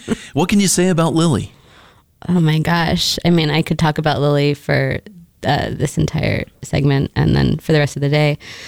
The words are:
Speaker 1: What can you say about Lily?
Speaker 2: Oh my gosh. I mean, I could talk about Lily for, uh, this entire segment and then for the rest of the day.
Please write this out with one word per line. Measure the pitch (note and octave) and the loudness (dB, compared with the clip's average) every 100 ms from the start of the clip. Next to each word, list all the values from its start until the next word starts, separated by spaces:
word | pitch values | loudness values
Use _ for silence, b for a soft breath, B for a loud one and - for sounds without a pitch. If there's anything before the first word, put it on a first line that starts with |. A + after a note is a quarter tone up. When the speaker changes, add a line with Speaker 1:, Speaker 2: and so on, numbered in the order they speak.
| B B B | B B B
Speaker 1:
What | C3+ F#3 | -2 2
can | G3+ | 2
you | F#3+ | 2
say | F3+ F#3 | 2 2
about | E3+ E3 D#3+ | 2 2 2
Lily? | E3+ A#2 - b b b b b b - - | 2 0 -4 b b b b b b -12 -2
Speaker 2:
Oh | F3+ | 2
my | D#3 D#3 | 2 2
gosh. | D#3 E3+ D#3+ F3 - - E3+ | 0 0 0 0 -2 -2 2
I | |
mean, | E3+ D#3 | 2 2
I | D3+ | 0
could | - D#3+ | 0 0
talk | D#3 D3+ | 0 0
about | D#3 C3 | 0 0
Lily | C#3+ C#3+ C#3+ | 2 2 2
for, | C#3+ - C3+ C3+ C#3 - F3+ E3+ - | -2 -2 0 0 -4 -10 -20 -20 -8
uh, | - C#3+ - | -4 -2 -2
this | - D3 D#3+ | -4 -4 -2
entire | D3+ D#3 - - - - | -2 -2 -2 -4 -6 -12
segment | - C#3+ C#3+ C#3 - - | -6 0 2 0 -2 0
and | - C#3 | 0 2
then | C3 D#3 | 2 -2
for | - | 0
the | D3+ | 0
rest | C#3+ C#3+ | 0 -2
of | |
the | C#3+ | 0
day. | D3 D3 D3 B B | 2 0 -2 B B